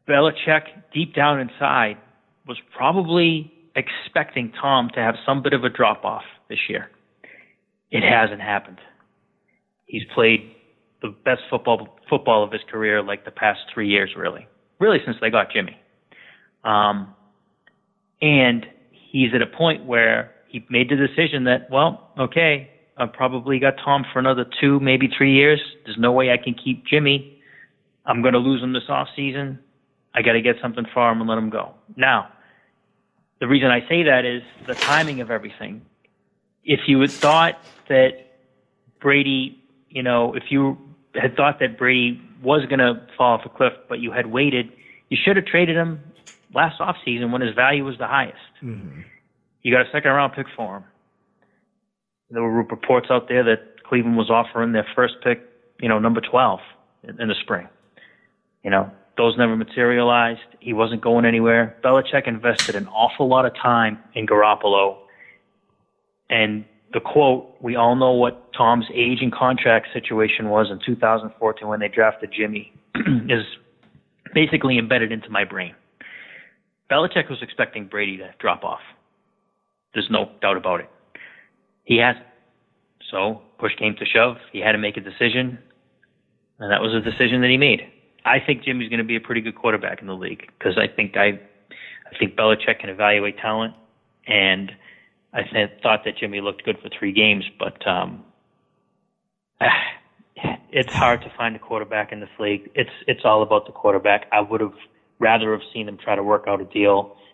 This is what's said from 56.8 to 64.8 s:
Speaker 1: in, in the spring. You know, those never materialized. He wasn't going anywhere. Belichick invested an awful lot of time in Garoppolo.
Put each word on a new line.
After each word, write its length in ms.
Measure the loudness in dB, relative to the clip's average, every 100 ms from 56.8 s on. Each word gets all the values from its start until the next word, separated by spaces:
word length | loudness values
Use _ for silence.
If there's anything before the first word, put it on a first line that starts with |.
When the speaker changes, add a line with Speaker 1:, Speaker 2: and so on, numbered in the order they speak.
| _ _
Speaker 1:
in, 180 | -20 -8
in 80 | -6
the 60 | -4
spring. 280 | -4 -6 -6 _ _ _ -20 _ _ _ _ _
You 60 | 0
know, 220 | 0 0 -10 _ 0
those 200 | 0 2
never 180 | 0 0
materialized. 840 | -4 0 0 2 2 2 0 -4 -14 _
He 140 | -8
wasn't 280 | -2 -2 -2
going 220 | 0 4
anywhere. 540 | 4 4 4 4 2 -2 2
Belichick 420 | 2 2 -4 -4
invested 480 | -2 -2 0 -2 -6
an 120 | -6
awful 400 | 0 0 2 2
lot 160 | 2 2
of 80 | 0
time 440 | 2 2 2 -2 -10
in 140 | -8 2
Garoppolo. 680 | 4 6 4 2 2